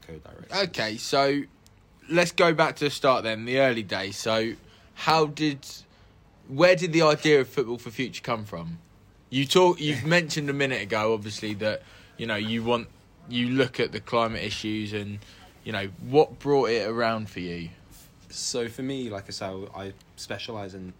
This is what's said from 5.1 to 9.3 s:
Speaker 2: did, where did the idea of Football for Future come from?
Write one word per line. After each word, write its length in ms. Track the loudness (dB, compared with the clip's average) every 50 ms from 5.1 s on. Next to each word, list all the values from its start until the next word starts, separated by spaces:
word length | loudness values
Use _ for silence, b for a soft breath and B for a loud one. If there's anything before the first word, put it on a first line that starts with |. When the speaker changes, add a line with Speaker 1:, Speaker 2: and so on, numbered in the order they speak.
| 4 4 4
Speaker 2:
did, 380 | 2 0 -2 -2 -2 -2 -4 -10 -16 -18 -18 -20 b b b b b b b b _ _ _ _ -8
where 260 | 0 4 6 6 6
did 180 | 4 2 2
the 100 | 4 4
idea 380 | 6 6 4 4 4 6 6 6
of 80 | 4 2
Football 300 | -2 -4 -2 -2 -4 -8
for 120 | -10 -12
Future 320 | -8 -6 -6 -6 -6 -10
come 220 | -6 -4 -6 -6 -6
from? 340 | -10 -10 -10 -10 -10 -12 -12 -16 _ _ _ _ _ _ _ _ -4